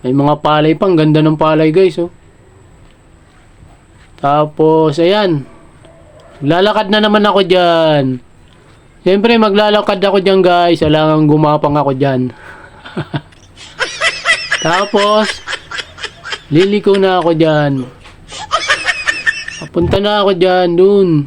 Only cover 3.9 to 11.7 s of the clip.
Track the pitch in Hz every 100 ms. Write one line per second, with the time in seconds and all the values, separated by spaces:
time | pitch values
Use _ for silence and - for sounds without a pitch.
3.9 | - - - 143 147 151 151 156 160 156
4.9 | 151 170 208 202 151 127 - - - -
5.9 | - - - - - 143 170 202 214 202
6.9 | 214 214 208 208 196 185 180 175 165 160
7.9 | 151 135 127 - - - - - - -
8.9 | - 180 196 226 233 220 202 214 208 202
9.9 | 196 196 196 185 190 180 175 175 165 156
10.9 | 156 156 156 151 151 151 151 151